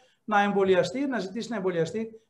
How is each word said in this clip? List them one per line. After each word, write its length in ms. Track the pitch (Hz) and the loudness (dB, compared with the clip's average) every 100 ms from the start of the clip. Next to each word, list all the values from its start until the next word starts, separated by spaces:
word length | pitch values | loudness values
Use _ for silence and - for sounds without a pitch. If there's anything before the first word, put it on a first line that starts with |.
| _ _ | _ _
να 160 | - 208 | 0 2
εμβολιαστεί, 680 | 202 196 190 180 175 254 285 | 2 2 4 4 2 -2 -4
να 120 | 240 | -4
ζητήσει 320 | 185 233 214 | -6 -8 -8
να 60 | 226 | -4
εμβολιαστεί 540 | 185 170 160 220 220 - _ | -2 -2 -2 -4 -8 -12 _